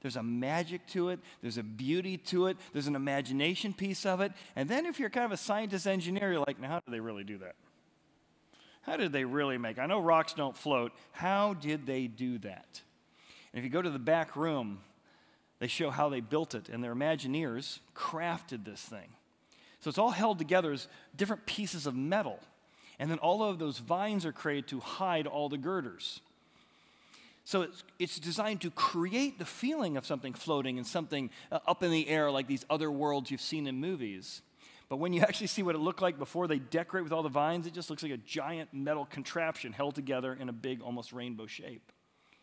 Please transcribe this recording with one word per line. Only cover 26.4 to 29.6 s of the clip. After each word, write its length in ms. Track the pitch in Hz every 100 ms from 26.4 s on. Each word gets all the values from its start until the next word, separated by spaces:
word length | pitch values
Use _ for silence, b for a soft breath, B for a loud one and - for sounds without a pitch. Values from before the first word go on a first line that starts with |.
| B B B B B B B B B B
So 200 | B 196
it's, 200 | 165 - - -
it's 220 | 175 -
designed 420 | 160 170 214 202
to 80 | 170
create 720 | - - 175 180 233 277 220
the 60 | 170
feeling 520 | -